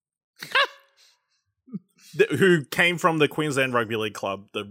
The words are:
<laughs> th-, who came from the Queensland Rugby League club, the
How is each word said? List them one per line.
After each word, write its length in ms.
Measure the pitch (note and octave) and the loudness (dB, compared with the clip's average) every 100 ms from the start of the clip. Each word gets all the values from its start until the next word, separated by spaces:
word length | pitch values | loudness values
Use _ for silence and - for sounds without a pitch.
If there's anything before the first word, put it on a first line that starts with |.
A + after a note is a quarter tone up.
| _ _ _ _ | _ _ _ _
<laughs> 80 | - C5 C#5 - _ _ _ _ _ _ _ _ _ A#3+ - _ - D#3 | -4 -2 -2 -6 _ _ _ _ _ _ _ _ _ -16 -16 _ -6 0
th-, 120 | G#3+ C#3 | 0 4
who 260 | G3 E3+ C3 | 4 4 0
came 320 | - F3 F3 | 0 0 2
from 200 | F3+ D#3+ | 0 2
the 100 | C#3+ | 2
Queensland 460 | - D3+ C3 C3 | 0 -2 0 0
Rugby 220 | A#2+ A2 A2+ | 0 0 -2
League 180 | G#2+ | -4
club, 340 | G#2 G2+ G2 G2+ | -6 -6 -6 -8
the 120 | G#2 G2+ | -10 -10